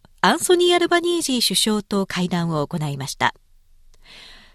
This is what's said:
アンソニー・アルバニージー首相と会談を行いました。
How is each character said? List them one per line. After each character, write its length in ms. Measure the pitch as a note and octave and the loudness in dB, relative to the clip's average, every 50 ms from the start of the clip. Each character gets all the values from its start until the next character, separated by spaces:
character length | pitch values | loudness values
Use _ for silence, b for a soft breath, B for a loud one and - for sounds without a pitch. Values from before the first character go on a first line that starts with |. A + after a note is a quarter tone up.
| - - _ _ | -6 -18 _ _
ア 140 | - F3+ A#3 | 2 2 2
ン 60 | E4 | 2
ソ 140 | - - F#4 | 2 2 2
ニ 120 | F4 F4 | 4 4
ー・ 80 | F4 F4 | 4 4
ア 40 | F4 | 4
ル 100 | E4+ E4+ | 2 2
バ 120 | F4 F4 | 2 0
ニ 180 | E4+ F4 F4 E4+ | 0 0 -2 -2
ー 40 | D#4 | -2
ジ 120 | - C4 | -2 -2
ー 120 | B3 A3+ | -2 0
首 100 | - G3 | 0 0
相 260 | - - A3+ G#3+ G#3+ G3+ | 0 0 0 0 -2 -2
と 240 | - - G3+ F#3+ | -2 -2 -2 -2
会 220 | - - F3+ F3+ F3+ | -2 -2 -4 -2 -2
談 220 | F#3+ F3 E3+ E3 | -2 -2 -2 -2
を 160 | E3 D3+ D3 | -2 -2 -2
行 120 | - - E3+ | -4 -4 -6
い 180 | D#3 D3+ C#3+ | -6 -6 -6
ま 100 | C#3 C3+ | -6 -8
し 80 | C3 - | -10 -4
た。 200 | - - A#2+ - _ _ _ _ _ _ _ - - - - B B B B B B B B B B B B | -2 -2 -2 -2 _ _ _ _ _ _ _ -20 -20 -20 -20 B B B B B B B B B B B B